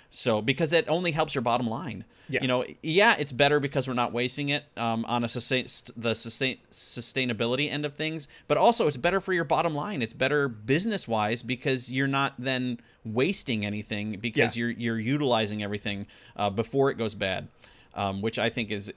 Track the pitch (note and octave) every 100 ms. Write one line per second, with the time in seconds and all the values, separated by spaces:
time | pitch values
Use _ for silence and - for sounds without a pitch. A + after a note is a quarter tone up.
0 | _ - B2+ G#2+ G#2+ C#3 D#3+ E3 - E3
1 | F3+ D#3 D#3 C#3+ A#2+ A#2+ A#2+ A2+ E3+ G2+
2 | - _ - B2+ B2+ B2+ - - D#3 D#3+
3 | A3 G3+ C#3+ A#2+ C#3+ D3 C#3 C#3 C3 B2
4 | A#2+ A#2 B2 - C#3+ C#3+ - - A#2 A2+
5 | A#2 A#2+ A#2+ B2 - B2+ B2 - - -
6 | A#2 A2 A#2 - C3 - _ - - -
7 | A2+ C3 B2+ G#2+ A#2 B2+ D3+ C#3+ D3 C#3+
8 | D#3 D#3+ C#3+ - - C#3+ G3 A#3+ F3 C#3
9 | E3+ F#3+ F#3 F3+ D3+ C#3+ E3 D3 E3+ F#3
10 | A2+ - C3 D3 C#3 G#2+ A2 C#3+ G#3+ G#3
11 | - A2+ G#2+ A#2 A2+ B2+ C#3+ C3 A#2 C3
12 | C#3 C#3 C#3 - B2 B2+ B2+ A#2+ - _
13 | A#2 A2 D3+ - - A2+ G#2 G#2 G#2 G#2
14 | G#2+ G2 A#2 C#3 A#2 A#2 A#2+ A2 A#2 A2+
15 | A2 C#3+ C#3+ A#2 G#2+ G#2+ G2+ G#2 A2 G2+
16 | G2+ - - - G#2 G2+ A2+ C#3 C3+ A#2
17 | A2+ G2+ G2+ F#2+ - - - - - -
18 | G2 F#2+ A2 - A2+ B2+ G#2 G#2 G2